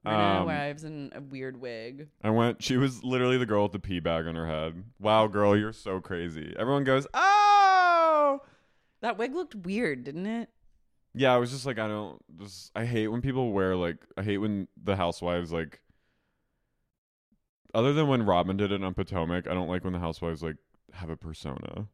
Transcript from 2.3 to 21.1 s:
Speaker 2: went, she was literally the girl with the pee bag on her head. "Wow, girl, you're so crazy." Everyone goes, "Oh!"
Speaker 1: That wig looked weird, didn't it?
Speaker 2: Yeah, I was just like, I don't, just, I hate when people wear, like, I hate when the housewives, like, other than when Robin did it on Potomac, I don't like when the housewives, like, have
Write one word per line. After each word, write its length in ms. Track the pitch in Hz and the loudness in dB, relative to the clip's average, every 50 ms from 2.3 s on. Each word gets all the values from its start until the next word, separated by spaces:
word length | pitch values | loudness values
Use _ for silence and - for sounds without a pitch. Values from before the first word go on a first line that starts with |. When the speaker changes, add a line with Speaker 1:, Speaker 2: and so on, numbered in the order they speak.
Speaker 2:
went, 300 | 110 117 117 120 113 - | 4 4 4 2 0 -2
she 160 | - - 127 | -2 0 2
was 280 | 123 139 135 127 110 - | 2 2 2 0 -4 -4
literally 340 | 127 127 127 127 127 127 127 | -2 0 2 2 2 2 2
the 80 | 123 | 2
girl 160 | 107 107 104 | 2 2 2
with 80 | 104 101 | 2 0
the 60 | - 98 | -2 -6
pee 220 | - 98 92 87 | -6 -4 -6 -2
bag 260 | 80 85 82 82 82 | 0 0 0 0 -2
on 80 | 82 82 | -4 -6
her 140 | 82 82 80 | -6 -4 -4
head. 340 | 78 78 78 80 80 87 98 117 _ _ | -2 -4 -4 -4 -6 -10 -16 -18 _ _
"Wow, 300 | 95 107 107 110 110 107 | 2 4 6 6 4 4
girl, 280 | 95 104 104 104 101 | 4 2 4 6 4
you're 160 | 104 104 107 | 4 2 -2
so 280 | 107 - - 104 95 92 | -8 -10 -8 -6 -6 -6
crazy." 540 | 82 - 95 85 87 87 78 80 76 78 82 - | -6 -6 -6 -6 -6 -6 -6 -8 -10 -10 -6 -4
Everyone 240 | 113 123 139 143 139 | 0 0 0 0 4
goes, 220 | 131 131 135 143 - - | 4 2 2 2 -2 -2
"Oh!" 1300 | 294 349 392 403 415 415 415 415 403 392 381 381 370 359 349 339 339 330 320 311 302 294 285 277 277 277 _ _ _ _ _ _ _ _ _ _ _ | 2 4 4 6 6 6 6 8 8 8 8 6 6 6 6 4 4 4 4 4 4 4 2 2 -2 -6 _ _ _ _ _ _ _ _ _ _ _
Speaker 1:
That 160 | - 240 226 190 | -6 -6 -2 -2
wig 160 | 233 262 262 | -4 -4 -4
looked 200 | 359 359 285 - | -6 -6 -6 -10
weird, 480 | 208 170 185 196 220 247 165 143 127 120 | -10 -8 -4 -2 0 0 -2 -2 -4 -8
didn't 220 | 139 139 165 185 | -10 -8 -8 -6
it? 220 | 214 226 233 226 _ _ _ _ _ _ _ _ _ _ _ _ _ _ | -6 -6 -6 -8 _ _ _ _ _ _ _ _ _ _ _ _ _ _
Speaker 2:
Yeah, 200 | 120 135 131 123 | 2 4 6 6
I 20 | 123 | 4
was 120 | 120 120 | 4 0
just 160 | 135 135 123 | -4 -8 -6
like, 120 | 139 123 113 | -6 -4 -4
I 80 | 110 107 | -4 -4
don't, 320 | 107 104 107 90 64 - _ _ 80 82 | -4 -6 -8 -10 -14 -18 _ _ -20 -18
just, 320 | 98 101 92 90 - - _ | -18 -16 -16 -18 -20 -10 _
I 100 | 104 117 | -6 -4
hate 220 | 120 120 113 110 107 | -2 0 0 0 0
when 120 | 110 123 | -2 -2
people 320 | 123 139 127 131 127 117 | -2 -2 -2 0 -2 0
wear, 240 | 101 98 95 92 92 | 0 2 2 2 2
like, 220 | 90 87 85 82 - - _ - | 0 -2 -2 -4 -6 -14 _ -8
I 60 | - | -6
hate 160 | 98 104 101 98 | -2 -2 0 0
when 280 | 107 107 104 98 92 - _ - | 0 -2 -2 -4 -6 -8 _ -8
the 140 | - 101 98 | -2 -2 0
housewives, 560 | 95 87 87 85 - 87 87 87 87 87 80 | 0 0 -2 -2 -2 -4 -2 -2 -2 -2 -4
like, 300 | 82 82 82 73 - _ _ _ _ _ _ _ _ _ _ _ _ _ _ _ _ _ _ _ _ _ _ _ _ _ _ _ _ _ _ _ _ _ _ _ _ _ _ _ - | -4 -4 -6 -6 -10 _ _ _ _ _ _ _ _ _ _ _ _ _ _ _ _ _ _ _ _ _ _ _ _ _ _ _ _ _ _ _ _ _ _ _ _ _ _ _ 0
other 180 | 113 120 139 | 2 2 2
than 140 | 143 151 156 143 | 2 2 2 2
when 160 | 135 123 110 | 2 2 4
Robin 320 | 101 90 87 87 92 95 | 4 4 4 2 2 0
did 160 | 98 104 95 | 0 0 0
it 100 | 101 95 | 0 -2
on 120 | 95 95 92 | -4 -4 -4
Potomac, 520 | - 95 - 98 90 82 82 87 90 87 - | -4 -6 -2 -2 -2 -2 0 -2 -4 -2 -2
I 60 | 87 | -2
don't 140 | 90 90 82 | -2 -2 -2
like 160 | 90 90 90 | -4 -4 -4
when 80 | 92 | -4
the 60 | 90 87 | -4 -2
housewives, 440 | 87 82 80 - 87 85 82 73 | -4 -4 -6 -4 -4 -6 -4 -4
like, 140 | 80 80 78 - _ _ _ _ _ _ - | -6 -8 -8 -8 _ _ _ _ _ _ -14
have 160 | 90 90 80 | -12 -10 -10